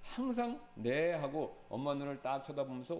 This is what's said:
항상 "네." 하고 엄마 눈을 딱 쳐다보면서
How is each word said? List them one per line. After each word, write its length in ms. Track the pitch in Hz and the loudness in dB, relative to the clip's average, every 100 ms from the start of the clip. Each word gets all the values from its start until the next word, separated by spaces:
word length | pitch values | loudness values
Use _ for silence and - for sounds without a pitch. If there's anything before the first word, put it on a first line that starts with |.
항상 640 | - - 262 240 240 277 - - | -6 -2 0 2 0 -2 -8 -2
"네." 360 | 113 139 170 | 2 4 4
하고 500 | 160 139 151 135 - - | 4 0 0 -2 -4 -6
엄마 260 | 110 143 | -2 0
눈을 280 | 143 143 135 | 0 0 -2
딱 220 | 127 135 | 0 0
쳐다보면서 500 | 135 139 131 127 123 170 | -2 -2 -2 -4 -4 -4